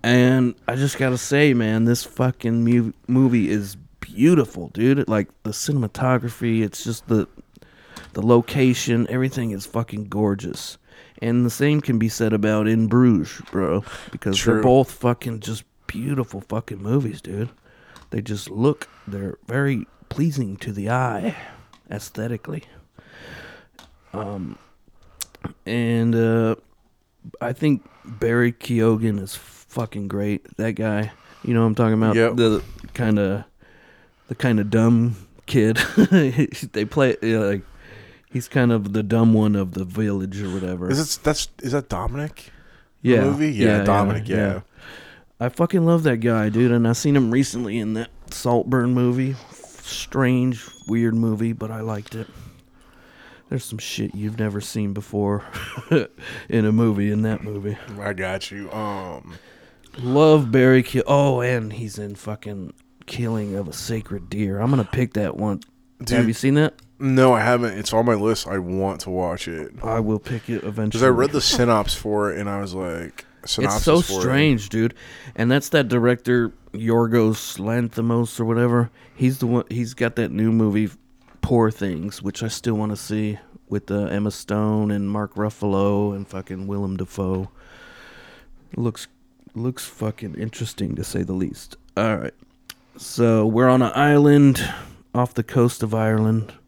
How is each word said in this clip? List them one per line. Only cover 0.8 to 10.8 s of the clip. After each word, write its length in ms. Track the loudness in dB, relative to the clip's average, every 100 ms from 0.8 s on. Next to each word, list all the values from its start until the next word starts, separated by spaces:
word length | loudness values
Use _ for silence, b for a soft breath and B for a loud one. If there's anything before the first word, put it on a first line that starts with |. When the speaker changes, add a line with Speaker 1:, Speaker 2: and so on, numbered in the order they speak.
| -2 0
Speaker 1:
gotta 200 | -2 -2
say, 360 | 0 4 4
man, 300 | 4 2 2 2
this 180 | 2
fucking 600 | -2 -2 -2 0 -2 2
mu-, 300 | 4 2 2 -6 0
movie 420 | 2 4 4 2
is 260 | 0 -4 -12 -20 _
beautiful, 680 | -14 2 4 6 2 -4 -12
dude. 380 | 0 2 2 2
Like, 200 | 0 -2 _
the 60 | -10
cinematography, 1120 | -6 -2 -2 -2 -2 0 0 -2 -4 -2 0
it's 200 | -2 -4
just 240 | -8 -8 0
the, 200 | 0 0 -8 -20 _ B B B B B
the 120 | -4 4
location, 800 | 4 4 2 2 2 0 -2 0
everything 420 | -2 -2 -4 -6
is 140 | -6 -6
fucking 400 | -6 -6 -8 -8
gorgeous. 720 | -2 -2 -2 -6 -10 -14 -16